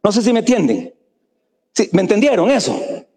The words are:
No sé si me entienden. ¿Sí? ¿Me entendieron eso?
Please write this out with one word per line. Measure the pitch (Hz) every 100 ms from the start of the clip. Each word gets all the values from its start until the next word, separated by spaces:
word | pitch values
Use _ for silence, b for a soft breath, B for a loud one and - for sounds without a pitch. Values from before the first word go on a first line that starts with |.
No | 208
sé | 208
si | 220
me | 233
entienden. | 226 247 147 98 - _ _ _ _ _ _ _ _
¿Sí? | - -
¿Me | 175
entendieron | 190 208 285 220 175
eso? | 269 - 92 - - -